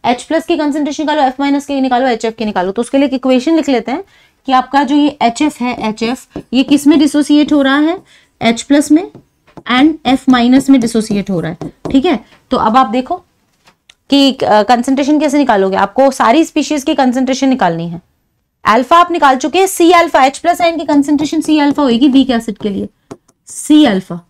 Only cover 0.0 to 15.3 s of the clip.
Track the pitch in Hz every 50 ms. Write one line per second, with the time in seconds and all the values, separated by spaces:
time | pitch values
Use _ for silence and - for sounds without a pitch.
0 | - 233 247 247 - _ 302 330 - - 349 294 311 294 269 311 294 302 285 -
1 | 311 285 302 302 277 254 262 - 277 285 277 285 277 - 285 269 262 262 247 240
2 | 262 262 233 233 - 226 220 - 226 214 202 190 180 190 196 - 240 - - 277
3 | 285 277 262 254 - 262 254 254 254 330 330 311 294 285 269 233 220 233 254 339
4 | 392 _ _ _ _ _ _ _ _ - 262 262 254 247 - 277 285 240 294 294
5 | 294 294 - _ - 233 233 - 302 294 277 - 240 247 240 - - 214 214 -
6 | 226 226 254 - - _ _ - - _ - 254 269 - 285 - - 277 320 277
7 | 311 277 - 294 285 - 294 294 302 294 294 285 277 269 269 294 302 320 349 392
8 | _ _ _ _ _ _ _ _ - 226 233 233 - _ 277 294 285 - 294 320
9 | 381 427 _ - _ _ _ _ _ _ _ - _ - 240 254 277 320 311 -
10 | _ 247 262 262 - - 254 240 233 247 254 277 269 - 269 269 226 226 - 226
11 | 214 - 202 202 190 - 190 165 165 160 175 _ - - - _ _ - - 269
12 | 254 359 294 - - _ _ _ _ _ 254 - - 220 220 262 262 220 214 254
13 | 254 - 349 370 _ _ _ _ _ _ _ _ _ _ _ _ _ _ - _
14 | _ _ 262 277 277 269 254 - - - 208 214 208 208 247 240 240 - 269 254
15 | 285 254 302 294 302 294